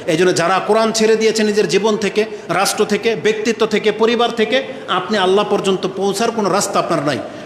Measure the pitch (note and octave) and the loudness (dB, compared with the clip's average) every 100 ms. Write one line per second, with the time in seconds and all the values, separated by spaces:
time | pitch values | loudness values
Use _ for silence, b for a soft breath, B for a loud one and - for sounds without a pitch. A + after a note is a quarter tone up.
0 | B D#3+ F3+ D#3+ E3+ F#3 F3+ G#3+ A3+ A3 | B 2 2 2 2 0 2 2 2 2
1 | G#3+ A3 A3 A3 G#3+ G#3 F#3 F#3 G#3+ G#3+ | 2 4 2 2 0 2 2 2 0 0
2 | G3 G#3 G#3+ B B F3 F#3+ - G#3 G3+ | -2 -2 -2 B B -2 0 0 -2 0
3 | A3+ G#3 G#3 G#3+ G#3+ A3+ G#3+ G#3 G#3 G#3 | -2 0 0 0 0 0 0 0 0 0
4 | A3+ A#3 A#3+ A#3 A3 C4 C4+ B B F3+ | 2 2 0 0 0 0 -2 B B -4
5 | F#3 G#3+ F#3 G3 G#3 G3+ G3 F#3 F#3 - | -2 0 2 2 2 0 0 -2 -2 -4
6 | G3 G3 A#3 A3+ G3 F#3 - F#3+ - E3 | -4 0 -2 0 0 0 0 0 0 0
7 | D3 B2 - B | 0 -4 -6 B